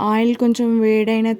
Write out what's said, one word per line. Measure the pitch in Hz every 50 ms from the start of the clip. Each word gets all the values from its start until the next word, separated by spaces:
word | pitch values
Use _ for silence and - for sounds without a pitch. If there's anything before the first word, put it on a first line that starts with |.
| - 208 214
ఆయిల్ | 220 226 240 240 -
కొంచెం | 247 233 233 - 240 226 226 226 220
వేడైన | 220 220 220 214 220 220 220 220 226 226 220